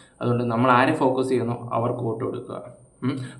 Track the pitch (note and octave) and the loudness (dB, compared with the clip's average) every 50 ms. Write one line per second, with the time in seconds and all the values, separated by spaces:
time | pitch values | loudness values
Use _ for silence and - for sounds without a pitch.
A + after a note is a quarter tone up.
0 | - _ _ - A#2+ A#2+ A#2+ A#2 B2 A#2 A2+ A#2 B2 C3 B2 A#2+ C3 D3 D#3 - | -20 _ _ -4 -2 0 0 0 0 0 0 2 4 6 6 6 6 4 4 2
1 | D3 C3 B2+ C3 B2+ C3 C3 A#2+ A#2 A#2+ A#2 - A#2 A#2 - A#2 A#2 B2 - - | 2 2 2 2 0 0 0 0 0 -2 -4 -6 -6 -4 -2 -2 0 0 -2 -2
2 | A2 A2 G#2+ - A2 G2+ - - - - G2 F#2 F2+ - - - - _ _ - | -4 -4 -4 -4 -4 -6 -6 -8 -10 -10 -10 -12 -12 -14 -18 -20 -20 _ _ -6
3 | C3 B2+ C#3+ C3 - - - | -4 -4 -4 -4 -8 -12 -14